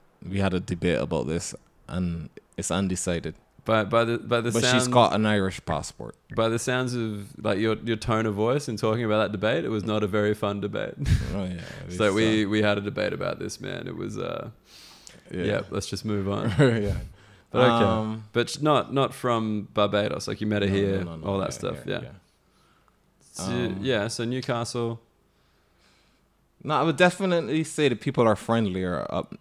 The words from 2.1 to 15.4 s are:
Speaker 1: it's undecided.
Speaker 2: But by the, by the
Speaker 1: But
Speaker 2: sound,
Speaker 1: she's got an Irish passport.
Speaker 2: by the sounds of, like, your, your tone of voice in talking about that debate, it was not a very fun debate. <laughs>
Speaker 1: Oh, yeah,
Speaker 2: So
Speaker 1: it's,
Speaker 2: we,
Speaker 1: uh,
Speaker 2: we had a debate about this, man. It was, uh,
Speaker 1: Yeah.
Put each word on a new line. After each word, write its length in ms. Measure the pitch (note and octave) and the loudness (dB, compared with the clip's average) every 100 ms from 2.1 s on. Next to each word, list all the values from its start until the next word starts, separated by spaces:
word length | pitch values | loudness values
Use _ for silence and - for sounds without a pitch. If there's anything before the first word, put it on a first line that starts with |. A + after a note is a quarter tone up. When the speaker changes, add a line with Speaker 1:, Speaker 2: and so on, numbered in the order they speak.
| E2+ D#2 - - - | -4 -8 -16 -16 -8
Speaker 1:
it's 160 | G2 | -2
undecided. 640 | F2 G2 F2+ - E2+ D#2 - _ _ - | 0 0 0 -2 -2 -4 -10 _ _ 0
Speaker 2:
But 240 | A2 G2 | 0 2
by 160 | A2+ A#2 | 2 2
the, 140 | A#2+ | 0
by 200 | - A#2 | 0 0
the 120 | A#2 | 2
Speaker 1:
But 100 | A#2 | 2
Speaker 2:
sound, 160 | B2+ B2+ | 4 4
Speaker 1:
she's 80 | B2+ | 4
got 260 | B2 - | 6 6
an 120 | G#2 G#2+ | 4 2
Irish 340 | G#2 F#2+ - - | 2 0 -4 -4
passport. 500 | D#2 - - A#1 - - | -4 -4 -12 -16 -16 -8
Speaker 2:
by 140 | - A2+ | 0 0
the 120 | A#2 | 0
sounds 360 | - B2+ B2+ B2 | 0 -2 0 -2
of, 320 | A2+ G#2 G2+ - | -4 -6 -10 -6
like, 140 | G#2+ G2 | -2 2
your, 160 | A2 A2 | 2 0
your 140 | A2+ A2 | -2 -2
tone 280 | - A2 A2 | 0 2 2
of 100 | G2+ | 2
voice 340 | A2+ C#3+ C#3+ | 2 2 -2
in 80 | G#2+ | -2
talking 260 | A2+ A2+ | 0 2
about 140 | A2 G#2+ | 2 2
that 80 | G2+ | 2
debate, 320 | G#2 G#2+ D3 C#3+ | 0 0 0 -2
it 40 | |
was 140 | G#2+ | -2
not 180 | A2 G#2+ | 0 0
a 60 | G#2 | 0
very 260 | G#2 G#2+ | 2 2
fun 280 | G#2 G2+ G2+ | 2 -2 -2
debate. 320 | G2+ G#2 - - C3+ | -4 -4 -6 -2 2
<laughs> 220 | - - G2 | 2 2 -4
Speaker 1:
Oh, 80 | |
yeah, 160 | F#2 F2 - - F2+ | -4 -6 -10 -12 -8
Speaker 2:
So 160 | F2+ G#2+ | 0 2
Speaker 1:
it's, 100 | G2+ | 4
Speaker 2:
we, 300 | A2 A2 G2+ | 4 4 2
Speaker 1:
uh, 40 | |
Speaker 2:
we 120 | G#2+ | 2
had 160 | G#2 G#2 | 2 2
a 40 | |
debate 300 | G2+ G2 F#2+ | 0 -2 -2
about 260 | F#2 F#2 - | -2 -4 -6
this, 220 | F#2+ - | -8 -8
man. 280 | F#2+ F#2 F2 | -8 -8 -8
It 100 | F2 | -8
was, 200 | G2+ G#2 | -8 -6
uh, 320 | F2 - A2+ - _ - - - - - - | -6 -6 -10 -14 _ -20 -20 -20 -20 -20 -12
Speaker 1:
Yeah. 140 | F2+ | -4